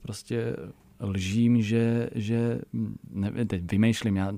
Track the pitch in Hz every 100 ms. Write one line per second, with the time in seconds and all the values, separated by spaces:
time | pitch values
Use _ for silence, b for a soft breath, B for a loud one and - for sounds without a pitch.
0 | - 101 - 117 117 - - - _ -
1 | 101 98 92 110 117 120 107 117 117 117
2 | 117 - 104 117 117 117 - 117 107 107
3 | - 98 98 - 110 92 87 98 113 110
4 | 110 98 98